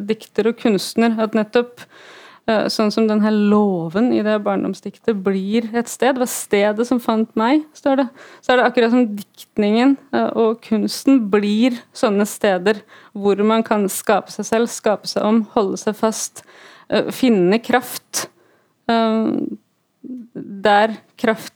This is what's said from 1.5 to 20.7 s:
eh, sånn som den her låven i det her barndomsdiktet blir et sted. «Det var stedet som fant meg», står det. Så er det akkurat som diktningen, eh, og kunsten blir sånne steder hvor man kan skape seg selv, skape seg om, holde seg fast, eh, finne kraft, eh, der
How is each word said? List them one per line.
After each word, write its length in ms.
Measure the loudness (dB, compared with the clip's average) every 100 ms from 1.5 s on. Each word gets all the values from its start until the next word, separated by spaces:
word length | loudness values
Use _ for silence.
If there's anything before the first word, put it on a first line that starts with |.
| 0 -2 -8 -20 -20 -20 -20 -20 -10 -2
eh, 200 | 0 0
sånn 220 | 0 0
som 160 | 0 2
den 100 | 2 2
her 80 |
låven 800 | 2 4 4 2 0 -2 0 0
i 80 | 0
det 100 | 0
her 80 | -2 -2
barndomsdiktet 800 | -2 -4 -6 -12 -6 -4 -2
blir 440 | -2 -2 -2 -2 -2 -4
et 140 | -6
sted. 260 | -2 0 0
«Det 80 |
var 80 | -4
stedet 560 | -6 -2 0 2 0 -2
som 120 | -2
fant 280 | 0 0 0 0
meg», 300 | 2 0 -2
står 240 | -6 0 0
det. 100 | 0 -6 -20 -6
Så 120 | 0
er 80 | 4
det 80 | 4
akkurat 220 | 2 2
som 120 | 4 2 -4
diktningen, 800 | -14 -20 -8 -2 2 4 2 2 -2
eh, 160 | -2 0 0
og 260 | 0 -2
kunsten 680 | -2 -2 -2 -2 2 2 2
blir 520 | 0 2 2 0 0 -10
sånne 300 | -2 0 2 -2
steder 540 | 0 0 2 0 -2 -6 -20 -16
hvor 300 | -4 0 2
man 200 | 2 2
kan 260 | 0 0 0
skape 420 | -2 0 0 -2
seg 140 | -10 -4
selv, 240 | -2 -2
skape 380 | -2 -2 -2 -4
seg 180 | -4 0
om, 180 | 0 0
holde 240 | -2 -2 -4
seg 180 | -6 -4
fast, 460 | -4 -4 -10 -14 -20 -20 -20 -20 -4
eh, 220 | -4 -2
finne 480 | 0 2 4 4 2
kraft, 720 | 0 -2 -2 -12 -10 -10 -10 _ _ _ _ _ -2
eh, 440 | 0 0 0 0 -2 -6 -10 _ _ _ _ -16 -16 -16 -16 -14 -4
der 340 | 2